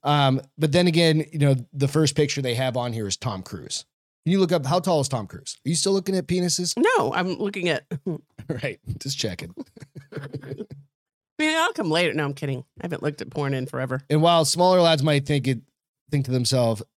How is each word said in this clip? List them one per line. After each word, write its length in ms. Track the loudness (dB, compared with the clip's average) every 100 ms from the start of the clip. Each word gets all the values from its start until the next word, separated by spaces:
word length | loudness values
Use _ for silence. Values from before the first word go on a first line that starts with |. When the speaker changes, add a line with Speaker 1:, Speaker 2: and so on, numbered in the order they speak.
Speaker 1:
Um, 380 | 2 4 4 2 -2 -4
but 140 | 2
then 160 | 4 4
again, 380 | 4 4 4 0
you 60 | 0
know, 160 | 2 2 -2
the 140 | -2 0
first 280 | 2 2 2
picture 260 | 0 0
they 120 | -2 -2
have 200 | -2 -2
on 160 | -4
here 140 | -4 -6
is 100 | -4
Tom 260 | -6 -6
Cruise. 400 | -8 -14 -10 -12 -12 _ _ _ 0
Can 60 |
you 60 | 2
look 140 | 2
up, 140 | 2 0
how 140 | 0
tall 200 | 2 0
is 80 | 0
Tom 180 | -4 -6
Cruise? 300 | -14 -14 -10
Are 40 | -4
you 40 |
still 180 | -2 0
looking 220 | 0 0
at 120 | -4 -2
penises? 480 | -2 0 -2 -4 0
<laughs> 80 | 2 2
Speaker 2:
No, 120 | 0
I'm 240 | -2 -4 -4
looking 320 | -6 -4 -2
at 140 | -2 _ -10 -8 -8 _ _ -10
Speaker 1:
Right. 300 | -6 -6 -10 -10 -8
Just 180 | -8 -6
checking. 360 | -6 -6 -12 -14 -18 -18 -20 -20 -14
<laughs> 80 | -14 -12 -12 -12 -14 -14 -16 -20 _ _ _ _ _
Speaker 2:
Man, 180 | -2 2
I'll 160 | 0
come 180 | -2 0
later. 220 | 2 0
No, 120 | 0
I'm 100 | -4
kidding. 300 | -4 -6 -6 -10 -12
I 40 |
haven't 180 | -8 -6
looked 200 | -6 -6
at 80 | -10
porn 240 | -6 -4
in 120 | -4 -6
forever. 360 | -6 -4 -6 0
Speaker 1:
And 100 | 4
while 240 | 6 6
smaller 360 | 4 4 4 6
lads 220 | 6 4
might 220 | 4 2
think 240 | 2 0 0
it, 120 | -4 -6 _ _ _ _
think 160 | -2 0
to 40 |
themselves 520 | 0 2 2 2 0 -6